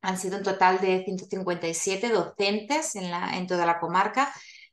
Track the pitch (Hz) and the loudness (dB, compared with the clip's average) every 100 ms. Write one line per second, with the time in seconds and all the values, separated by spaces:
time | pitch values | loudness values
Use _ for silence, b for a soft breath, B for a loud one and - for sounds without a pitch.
0 | 190 185 190 196 - 196 185 185 190 185 | -4 -4 -4 -4 -2 4 4 4 4 2
1 | 185 185 - 196 180 170 165 165 - 190 | 0 -8 -6 -6 -2 -2 -2 -2 -2 -2
2 | 233 214 170 - 196 208 208 294 311 208 | 2 2 0 0 0 0 0 -2 -2 -6
3 | 185 175 185 - 180 180 170 170 165 180 | -6 -4 -4 -4 -2 0 2 0 2 2
4 | 208 226 277 B B B B | 2 2 0 B B B B